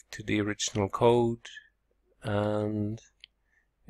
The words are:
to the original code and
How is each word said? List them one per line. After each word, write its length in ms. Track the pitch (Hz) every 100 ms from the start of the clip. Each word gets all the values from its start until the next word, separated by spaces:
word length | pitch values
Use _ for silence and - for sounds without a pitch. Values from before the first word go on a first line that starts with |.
| -
to 100 | -
the 180 | 104 104
original 480 | 104 104 - 107 98
code 600 | - 120 120 117 117 - - - _ _ _ _ _
and 800 | 107 104 107 107 107 107 104 113 - _ - _ _ _ _ _